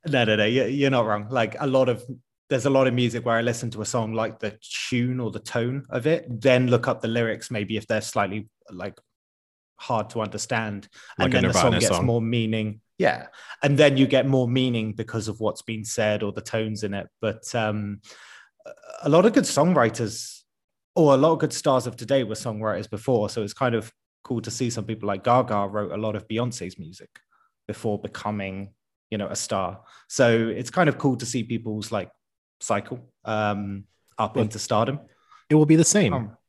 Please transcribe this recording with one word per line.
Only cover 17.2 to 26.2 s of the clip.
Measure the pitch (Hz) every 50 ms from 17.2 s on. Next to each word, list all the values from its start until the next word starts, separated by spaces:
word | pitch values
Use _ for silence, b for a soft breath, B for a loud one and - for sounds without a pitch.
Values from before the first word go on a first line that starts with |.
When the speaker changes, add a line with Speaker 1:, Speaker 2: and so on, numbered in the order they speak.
Speaker 1:
But, | - 110 101 107 - - -
um, | 120 110 107 104 107 104 104 101 101 b b b b b b b b b b b _ _ - - _ - - - -
a | - 147
lot | 147 170 185
of | 233 208
good | 277 -
songwriters, | - - 143 151 175 185 147 120 110 107 - 120 104 107 - - - - - _ _ _ _ _ _ _ _ _ _ _
or | 185 160 147 135
a | 131
lot | 143 165 160
of | -
good | 160 143
stars | - - - 151 131 127 117
of | 123 113
today | - 120 107 139 139 127
were | 101 110
songwriters | - - 123 110 107 110 107 101 90 110 -
before, | - 101 - - 127 110 104 101
so | - 117
it's | 107 104 -
kind | - 135 123 117
of | 113 107 113 _ _ _ _ _ _ _
cool | - 127 117
to | 113 -
see | - - 131 117
some | 120 117 98
people | 95 110 110 -
like | 101 101 95 -
Gaga | 123 120 127 123 123 110 104 101 98
wrote | 101 107 104 -
a | -
lot | 101 110 110 107
of | 101